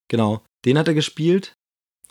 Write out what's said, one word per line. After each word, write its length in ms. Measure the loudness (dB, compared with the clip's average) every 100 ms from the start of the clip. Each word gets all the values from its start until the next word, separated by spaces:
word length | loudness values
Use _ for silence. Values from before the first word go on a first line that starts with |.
| -6
genau, 340 | -2 0 -2 -8 _
den 140 | 0 2
hat 100 | 2
er 60 |
gespielt. 580 | 0 -4 -2 0 0 -2 -14 _ _ _ _ _